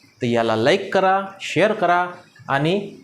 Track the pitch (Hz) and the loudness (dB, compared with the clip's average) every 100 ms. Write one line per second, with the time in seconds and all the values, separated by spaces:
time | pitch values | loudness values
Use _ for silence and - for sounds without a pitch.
0 | _ _ 123 117 113 110 123 151 - 196 | _ _ -2 0 2 2 2 2 0 0
1 | 185 190 196 - - 151 208 208 170 175 | 2 0 -4 -12 -6 0 0 2 0 0
2 | 180 180 - - - 139 151 196 - - | -2 -8 -20 -20 -4 -2 0 -2 -4 -16